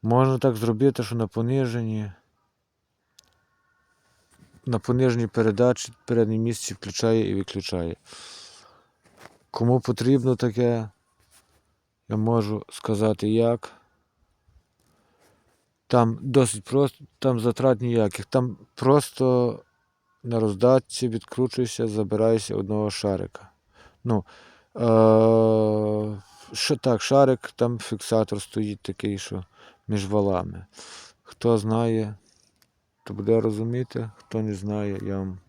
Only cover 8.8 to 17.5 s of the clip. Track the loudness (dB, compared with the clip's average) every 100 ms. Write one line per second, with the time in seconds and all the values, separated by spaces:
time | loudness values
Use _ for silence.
8.8 | _ _ _ _ -20 _ _ -2 2 2
9.8 | 0 -2 2 2 2 0 -2 0 0 0
10.8 | -6 _ _ _ _ _ _ _ _ _
11.8 | _ _ _ -2 2 0 0 -6 -8 -12
12.8 | -4 0 0 0 0 2 2 0 -6 -20
13.8 | _ _ _ _ _ _ _ _ _ _
14.8 | _ _ _ _ _ _ _ _ _ _
15.8 | _ 2 2 0 0 2 2 0 -4 0
16.8 | 0 -2 -20 _ -2 0 0